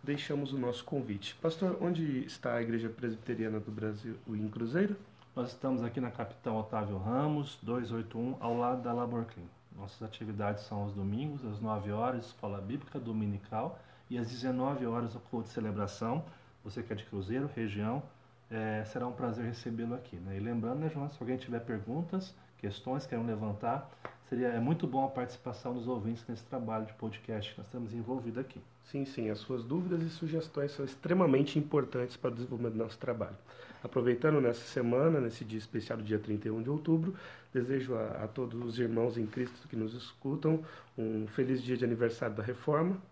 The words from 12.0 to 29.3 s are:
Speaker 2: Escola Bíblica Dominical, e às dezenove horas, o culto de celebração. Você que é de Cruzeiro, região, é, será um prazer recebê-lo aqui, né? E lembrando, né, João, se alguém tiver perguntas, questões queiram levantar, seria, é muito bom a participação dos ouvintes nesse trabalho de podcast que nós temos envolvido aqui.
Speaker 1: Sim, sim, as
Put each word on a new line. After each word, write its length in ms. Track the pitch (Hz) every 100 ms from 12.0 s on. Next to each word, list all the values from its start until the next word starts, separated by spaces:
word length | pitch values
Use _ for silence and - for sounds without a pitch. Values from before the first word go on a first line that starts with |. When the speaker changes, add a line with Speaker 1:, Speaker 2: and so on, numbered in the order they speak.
| 120 123 113
Speaker 2:
Escola 340 | - 107 98
Bíblica 400 | 95 139 - 147
Dominical, 800 | 117 110 104 101 - 110 139 - - - -
e 80 | 120
às 100 | 113
dezenove 580 | 123 127 127 131 135 123
horas, 300 | 117 117 104
o 60 |
culto 260 | - 117 113
de 60 |
celebração. 720 | - 110 101 98 - 113 139 160 - - - 107
Você 180 | 120
que 80 | 117
é 60 | 107
de 80 | -
Cruzeiro, 440 | 101 95 123 143 127
região, 480 | 110 101 107 131 - - - - -
é, 320 | 113 110 107
será 240 | 107 127 123
um 60 |
prazer 320 | 117 123 113 117
recebê-lo 500 | 117 123 113 117 127
aqui, 220 | - 87
né? 180 | 92 98
E 40 |
lembrando, 380 | 110 120 110 135
né, 100 | 156
João, 200 | 151 143
se 80 | -
alguém 160 | 117 127
tiver 240 | 127 117
perguntas, 760 | - 110 101 139 170 190 190 - - -
questões 420 | 98 98 - 135 143
queiram 200 | 117 117
levantar, 680 | 107 107 104 120 139 - - - - -
seria, 180 | 120 123
é 120 | 117
muito 280 | 120 165 135
bom 160 | 131
a 60 | 135
participação 640 | 135 123 - - 110 123
dos 120 | 123 117
ouvintes 400 | 123 104 117 -
nesse 160 | 113 -
trabalho 400 | 131 113 110 107
de 80 |
podcast 580 | - 110 104 - 110 101
que 80 | -
nós 80 | -
temos 260 | 123 117
envolvido 460 | 117 113 131 117 113
aqui. 220 | 139 - - - -
Speaker 1:
Sim, 180 | 139
sim, 260 | 135 -
as 100 | 110